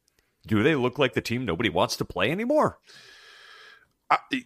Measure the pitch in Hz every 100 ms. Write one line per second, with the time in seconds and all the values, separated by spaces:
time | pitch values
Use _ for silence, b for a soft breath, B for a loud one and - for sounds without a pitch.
0 | _ _ _ _ - 107 131 147 123 123
1 | 131 120 - 117 120 82 110 82 120 -
2 | - 90 104 180 240 302 208 - B B
3 | B B B B B B B B B _
4 | - 160 - 131